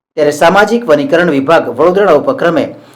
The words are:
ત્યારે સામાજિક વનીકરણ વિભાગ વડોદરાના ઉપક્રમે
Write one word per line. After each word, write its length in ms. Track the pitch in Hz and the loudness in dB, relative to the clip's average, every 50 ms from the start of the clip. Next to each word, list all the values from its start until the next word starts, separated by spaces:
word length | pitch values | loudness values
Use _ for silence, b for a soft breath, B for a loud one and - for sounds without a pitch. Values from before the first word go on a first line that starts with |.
| _ _ - | _ _ -4
ત્યારે 160 | 156 147 147 | -2 -2 -2
સામાજિક 540 | 147 - 175 170 185 202 214 202 233 233 - | 0 2 2 2 4 2 2 2 0 -4 0
વનીકરણ 460 | - 147 147 135 135 165 170 175 170 | 0 0 0 0 -2 0 0 0 0
વિભાગ 380 | 143 135 135 156 165 156 - 123 | 0 -2 0 0 0 0 0 -2
વડોદરાના 440 | 117 120 156 180 180 196 214 190 151 | -2 0 0 0 2 2 2 2 2
ઉપક્રમે 600 | 139 - 135 131 - 160 170 165 139 110 92 - B B B B | 2 0 -2 -4 -2 -2 -2 -2 -2 -4 -6 -10 B B B B